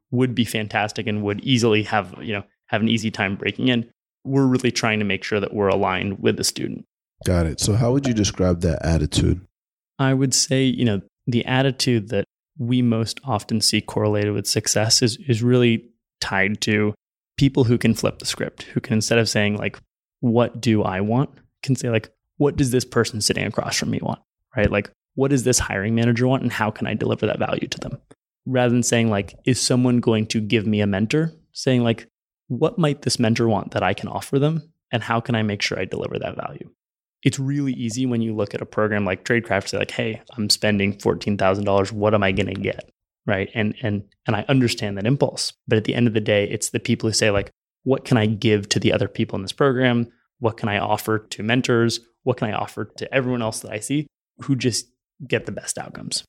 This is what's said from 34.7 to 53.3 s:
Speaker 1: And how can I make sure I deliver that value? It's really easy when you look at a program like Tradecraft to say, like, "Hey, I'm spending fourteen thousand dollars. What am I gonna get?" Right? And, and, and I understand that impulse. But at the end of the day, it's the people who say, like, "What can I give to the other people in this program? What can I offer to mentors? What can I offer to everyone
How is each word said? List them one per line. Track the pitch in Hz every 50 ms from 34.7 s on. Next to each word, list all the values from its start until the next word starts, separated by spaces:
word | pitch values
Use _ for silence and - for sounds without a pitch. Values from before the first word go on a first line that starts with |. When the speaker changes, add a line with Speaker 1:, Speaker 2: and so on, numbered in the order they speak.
| _ _ _ _
Speaker 1:
And | - 117
how | - - 113 117
can | 117 - 123
I | 110
make | 107 104 101 101
sure | - - - -
I | 98
deliver | - - - - - - -
that | - - -
value? | - - - - - - - _ _ _ _ _ _ _ _ _ _
It's | - 131 - -
really | 135 135 143 143 143 135
easy | 123 - 120 113 107 127 131
when | 127 120 113
you | 113 113 107
look | 107 101 - -
at | -
a | 120
program | - - - 107 104 107 104 101
like | 92 95 - -
Tradecraft | - 123 117 110 - 95 98
to | - -
say, | - 101
like, | 101 -
"Hey, | - - 120 113 110 113 - - -
I'm | 117 107 104
spending | - - - 107 104 98 98 101 101 -
fourteen | - 104 87 85 - - 104
thousand | 98 98 95 95 104 101
dollars. | 101 98 98 98 98
What | 110 104 101 107 107
am | 104
I | 98 95
gonna | 95 101 98 98 98
get?" | 101 98 98 - - - _ _ _ _ _ _ _ -
Right? | - 101 95 101 - -
And, | 120 107 107 - -
and, | - 107 101 98 - _ _ _ _
and | - 107
I | 104 - -
understand | 139 131 123 113 - - 110 104 101
that | 101 98
impulse. | 117 143 139 - - - - - - - _ _
But | - 113 110
at | 107
the | - -
end | 120 120
of | 117 107
the | 110
day, | 104 107 104 101 101 -
it's | 107 107 - -
the | - 113
people | - - 117 - - 113
who | 104
say, | - 117 107
like, | 101 101 95 - - _ _ _ _ _
"What | - 131 135 131 -
can | - 135
I | 117 107
give | 110 110 101 113 110 107 104 101 -
to | - 101
the | - 110
other | - 104 104 -
people | - - 113 - -
in | 101
this | 95 92
program? | - - 151 139 123 127 131 123 120 120 117 - - _ _ _ _ -
What | 123 110 104
can | - - 104
I | 101 -
offer | 101 104 107 - - 110 110 107
to | - - - -
mentors? | 104 110 120 131 120 - 123 117 117 117 - - - _ _ _
What | - 131 120
can | - 123 107
I |
offer | 101 - 104 - - 110 110
to | - _ - - -
everyone | 123 135 127 127